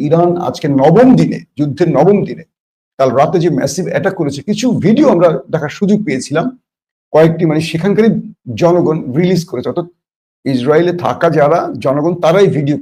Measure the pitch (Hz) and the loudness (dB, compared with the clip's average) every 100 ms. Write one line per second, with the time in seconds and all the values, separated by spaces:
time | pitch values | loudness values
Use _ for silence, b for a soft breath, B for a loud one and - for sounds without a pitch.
0 | 147 165 175 175 123 131 151 139 143 190 | 0 2 2 0 -4 -6 -2 2 4 6
1 | 254 190 156 - - - 147 127 175 127 | 6 6 2 -4 -12 -6 -6 -2 0 2
2 | 165 202 143 123 - _ _ _ _ - | 2 2 -2 -10 -16 _ _ _ _ -2
3 | 135 127 156 175 170 - - - 170 - | 0 2 0 2 0 0 -4 -4 -6 -4
4 | 185 190 147 139 - 208 254 202 175 240 | -4 -4 -6 -6 -6 -4 -2 0 2 2
5 | 285 180 175 156 - 151 147 - 190 208 | 2 4 2 0 -4 -6 -6 -4 -2 0
6 | 208 131 - 156 247 - _ _ _ _ | -2 -6 -4 -4 -4 -8 _ _ _ _
7 | _ 151 165 165 170 151 - 165 190 202 | _ 2 4 2 0 -2 -2 -4 -2 2
8 | 220 165 - - - - 170 175 156 160 | 2 0 -6 -16 -12 -2 2 2 0 -2
9 | 139 123 180 185 - 127 127 147 175 _ | -4 -2 0 0 -2 -8 -6 -6 -8 _
10 | _ _ _ _ 127 127 123 151 175 175 | _ _ _ _ -4 -2 2 2 2 -2
11 | 117 - 170 156 147 170 180 135 135 139 | -4 -2 0 2 2 0 -2 -6 -4 -2
12 | 165 175 156 180 190 139 143 143 | -2 0 0 4 2 2 -2 -4